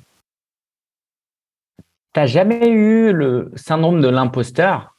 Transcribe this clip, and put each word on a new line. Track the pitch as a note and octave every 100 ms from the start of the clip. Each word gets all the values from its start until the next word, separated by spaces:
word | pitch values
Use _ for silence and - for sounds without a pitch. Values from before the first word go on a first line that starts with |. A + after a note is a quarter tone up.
| _ _ _ _ _ _ _ _ _ _ _ _ _ _ _ _ _ - _ _ _
t'as | D#3 C#3
jamais | D3 G3+ A#3 A#3
eu | A3 G#3+ A3+ A3+
le | E3+ C3+ B2 B2
syndrome | B2 - D#3+ D#3+ F3
de | C3
l'imposteur ? | B2+ B2+ B2+ A#2 - F#3 C#3 -